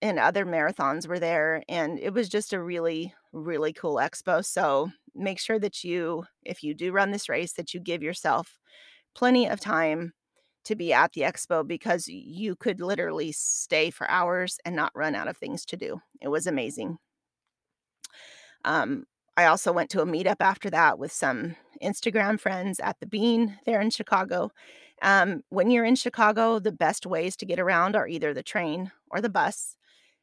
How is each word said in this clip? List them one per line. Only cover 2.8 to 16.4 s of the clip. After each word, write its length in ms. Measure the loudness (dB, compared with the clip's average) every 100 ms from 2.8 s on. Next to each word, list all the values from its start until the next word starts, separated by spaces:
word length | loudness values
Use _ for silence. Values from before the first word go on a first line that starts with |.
| -2 -2 -6 -12 _
really 400 | -10 -6 -2 -2
cool 220 | -2 -2 0
expo. 500 | -2 -2 0 0 0
So 460 | 0 2 2 0 -6 _ -8
make 240 | -6 -4
sure 180 | -2 0
that 240 | -2 -6
you, 420 | -4 -4 -2 -4 -8 _
if 200 | -12 -10
you 120 | -8 -6
do 160 | -2
run 200 | 2 2
this 160 | 0 -2
race, 260 | -4 -4
that 200 | -6 -8
you 60 | -8
give 240 | -6 -6
yourself 560 | -4 -4 0 0 -2 _ _ -20 -20 _ _ 0
plenty 320 | 4 6 4
of 120 | 0
time 540 | 0 2 2 0 -4 -12 _ _ _ _ -6
to 100 | -2
be 180 | 4
at 200 | 6 6
the 80 | 4
expo 460 | -2 -2 -2 -2 -2
because 380 | -4 -2 -2 -4
y-, 140 | -14
you 320 | -14 -8 -6 -4
could 240 | -4 -2
literally 520 | -2 -2 -2 -4 -6
stay 580 | -4 -2 -2 0 2 2
for 200 | -2 -2
hours 500 | 0 2 0 -2 -6
and 120 | -6 -2
not 160 | -2
run 220 | -2 -2 -2
out 120 | -4
of 100 | -8
things 280 | -8 -10 -10
to 120 | -10
do. 220 | -8 -10 _ -12
It 60 | -4
was 180 | -2